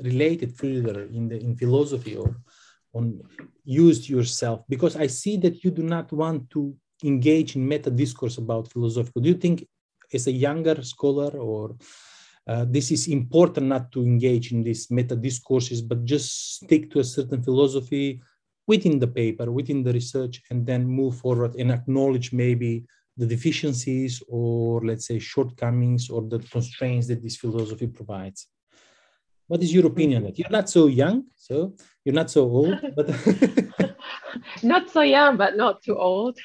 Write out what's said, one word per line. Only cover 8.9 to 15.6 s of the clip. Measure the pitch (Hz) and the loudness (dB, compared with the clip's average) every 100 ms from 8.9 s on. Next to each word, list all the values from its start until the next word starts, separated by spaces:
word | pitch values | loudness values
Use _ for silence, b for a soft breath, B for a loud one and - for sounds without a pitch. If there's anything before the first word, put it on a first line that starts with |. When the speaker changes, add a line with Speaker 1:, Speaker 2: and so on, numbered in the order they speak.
| 117 117 123 | -2 -4 0
Speaker 1:
Do | 151 | 0
you | 175 | 2
think | 175 170 - _ _ _ _ | 2 -2 -4 _ _ _ _
as | 127 131 | -4 -2
a | |
younger | 127 143 160 160 151 | 0 0 0 0 -2
scholar | 123 - 143 139 143 139 | -4 -2 0 0 -2 -6
or, | 110 107 110 120 B B B B B B - | -6 -6 -8 -12 B B B B B B -6
uh, | 117 120 | -2 0
this | 139 127 | 0 0
is | - 170 | -2 0
important | 139 123 165 175 151 135 | -2 2 4 4 4 0
not | 131 123 | -2 -4
to | 131 | -2
engage | 123 117 123 120 120 | 2 4 4 2 0
in | 117 | -2
these | 113 113 - | -2 -4 -2
meta | 123 123 | -2 -2
discourses, | 120 131 123 - 131 | -4 -4 -6 -2 -2